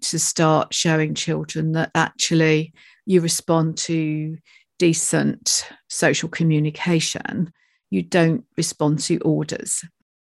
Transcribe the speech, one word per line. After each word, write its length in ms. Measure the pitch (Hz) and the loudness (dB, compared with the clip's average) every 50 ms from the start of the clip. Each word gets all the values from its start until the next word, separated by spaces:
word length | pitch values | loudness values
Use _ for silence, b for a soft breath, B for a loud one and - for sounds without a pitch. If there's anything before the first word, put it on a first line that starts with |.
to 160 | - - - 160 | -8 -6 -4 -2
start 560 | - - - - 165 156 156 151 - - - | -2 -2 0 2 4 4 4 4 2 0 -4
showing 400 | - - 170 160 156 156 151 151 | -2 0 2 2 2 2 0 -2
children 580 | - - 170 156 156 156 - - 160 156 160 | -4 -4 -4 -4 -4 -4 -6 -6 -4 -2 -2
that 180 | 160 160 160 - - | 0 -2 -2 0 0
actually 800 | 165 156 151 _ - - - 165 160 160 156 156 156 160 165 b b b b b b b | 0 0 0 _ -4 -2 0 2 4 4 4 4 2 0 -4 b b b b b b b
you 140 | - 185 175 | 2 2 2
respond 580 | 165 165 - - - - 165 165 160 160 160 - | 4 2 -2 -4 0 2 2 2 2 2 -2 -6
to 580 | - - 165 160 156 151 151 156 156 156 160 160 b b b b b b _ - | -6 -2 -2 -2 0 -2 -2 -4 -4 -6 -8 -12 b b b b b b _ 2
decent 880 | 180 170 165 - - - 160 151 143 147 - - - - - - - B B B _ - | 2 2 2 2 -2 -2 0 0 0 0 -2 -2 -4 -2 -2 -2 -4 B B B _ -12
social 400 | - - 175 147 127 - - 165 | -4 0 2 2 2 0 -2 -6
communication. 1200 | - - 165 160 156 151 151 151 151 - - 180 170 160 156 - - - - - - - 165 - _ _ _ _ _ _ _ - | -4 0 2 2 2 2 0 0 -4 -4 -2 0 0 0 0 -2 -6 -8 -8 -8 -4 -4 -4 -6 _ _ _ _ _ _ _ -6
You 120 | 196 185 | -4 -4
don't 420 | 175 - - 175 165 165 160 - - _ - | -4 0 2 2 4 4 2 -2 -4 _ -6
respond 440 | - 165 - - - 151 147 156 156 | -4 -4 -4 -2 -2 0 0 0 0
to 180 | - - 170 - | 0 -2 -2 0
orders. 640 | - 160 151 151 151 156 - - - - - - - - _ _ _ _ _ _ _ | 0 0 0 0 -2 -6 -8 -8 -6 -6 -8 -8 -8 -12 _ _ _ _ _ _ _